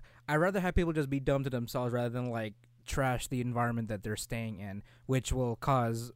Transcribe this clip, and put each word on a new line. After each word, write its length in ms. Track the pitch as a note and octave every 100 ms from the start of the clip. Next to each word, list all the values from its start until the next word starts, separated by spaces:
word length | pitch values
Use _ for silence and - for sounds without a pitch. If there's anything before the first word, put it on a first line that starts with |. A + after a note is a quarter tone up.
| - - -
I'd 80 | D3+
rather 240 | F3+ G3
have 140 | F3+
people 180 | F#3 E3+
just 180 | D#3 C#3
be 100 | C#3
dumb 220 | C3+ C#3
to 60 | C3+
themselves 420 | B2+ A#2 B2+ B2
rather 160 | A#2+ A#2+
than, 220 | B2 B2
like, 240 | A2+ G#2+ - - _ -
trash 420 | - C3+ B2 -
the 120 | B2+
environment 480 | A#2+ A#2 A#2+ A#2 A2
that 140 | G#2
they're 140 | G#2+ G#2+
staying 420 | - A#2 A2+ F#2+
in, 240 | G2+ G2+ - - -
which 260 | C3 -
will 220 | B2+ B2 A2+
cause 560 | - C3 A#2 A#2 A#2+